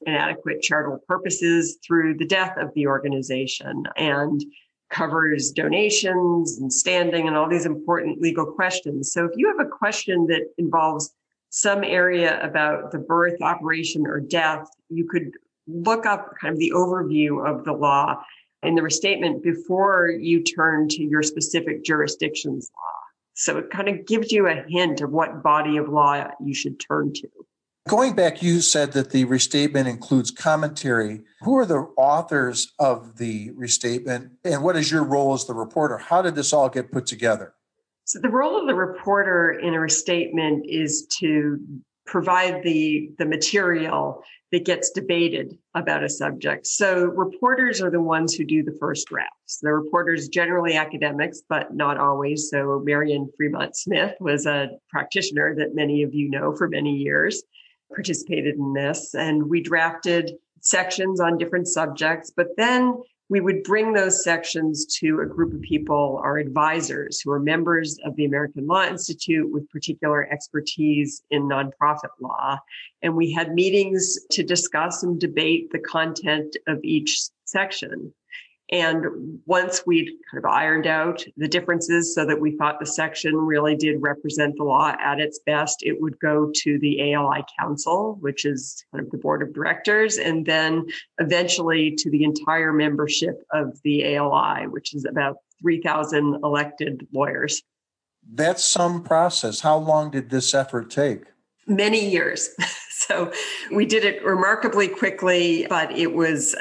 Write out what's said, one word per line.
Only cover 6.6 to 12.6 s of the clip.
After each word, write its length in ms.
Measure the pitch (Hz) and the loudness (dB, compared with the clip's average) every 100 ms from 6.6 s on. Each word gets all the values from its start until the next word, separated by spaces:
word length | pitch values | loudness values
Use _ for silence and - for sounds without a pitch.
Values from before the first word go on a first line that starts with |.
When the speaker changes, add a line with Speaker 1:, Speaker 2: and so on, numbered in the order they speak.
| 135 | -4
Speaker 1:
standing 540 | - 180 180 170 170 160 | -2 0 2 2 2 2
and 100 | 151 | 2
all 120 | 160 | 2
these 180 | 175 165 | 0 0
important 540 | 151 - 170 156 - | -2 -2 -2 -2 -2
legal 260 | 165 165 151 | 0 0 -4
questions. 680 | - 185 185 143 139 139 | -2 -2 -2 -4 -6 -4
So 120 | 175 | -2
if 80 | 170 208 | -2 2
you 120 | 403 | 2
have 160 | 392 | 2
a 40 | - | -2
question 580 | - 208 208 - 180 165 | -2 -2 -2 0 2 2
that 160 | 160 156 - | 0 -2 -4
involves 540 | 165 165 156 151 - _ _ _ _ | 0 2 2 0 -8 _ _ _ _
some 320 | - 208 202 | -2 0 0
area 580 | 190 180 180 175 165 - | 2 2 4 4 2 0
about 480 | 151 156 | -2 0